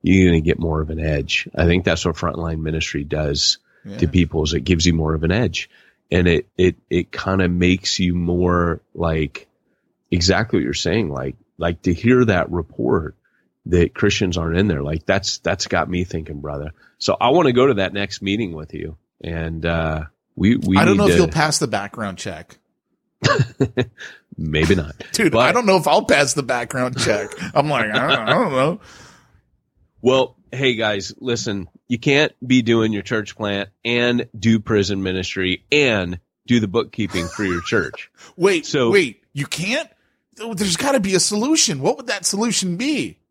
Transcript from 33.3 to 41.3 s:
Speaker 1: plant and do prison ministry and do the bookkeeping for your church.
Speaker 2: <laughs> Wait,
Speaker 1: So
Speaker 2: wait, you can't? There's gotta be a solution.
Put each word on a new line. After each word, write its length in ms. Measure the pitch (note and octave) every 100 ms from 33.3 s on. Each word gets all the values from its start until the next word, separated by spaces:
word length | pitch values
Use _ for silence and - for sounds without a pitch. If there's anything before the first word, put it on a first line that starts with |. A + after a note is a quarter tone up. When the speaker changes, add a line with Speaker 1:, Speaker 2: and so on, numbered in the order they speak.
| -
Speaker 1:
plant 340 | G#2+ G2+ G2+ _ A#2
and 420 | A#2+ A#2+ A#2+ A2+ A2+
do 220 | G#2+ A2+
prison 440 | G#2 G#2+ G2 G2
ministry 600 | F#2+ F#2 F2+ - F#2 F#2 _
and 480 | D3 C#3 G#2+ F2 F2 _ _ -
do 120 | A#2+
the 80 | G#2+
bookkeeping 600 | G#2 - - G2 F#2 F2
for 160 | -
your 180 | G2 F2
church. 480 | E2+ A2+ D2 - - _
Speaker 2:
<laughs> 120 | - -
Wait, 280 | F3+ F3+ -
Speaker 1:
So 240 | D3+ A#2
Speaker 2:
wait, 300 | G3+ D3 G2+ _
you 120 | C#3 C#3+
can't? 440 | - F3+ C4+ E4 _ _ _ _ _
There's 420 | A3+ G3+ G3+ E3
gotta 220 | C4+ C4+
be 140 | F#3+
a 60 | F#3
solution. 640 | -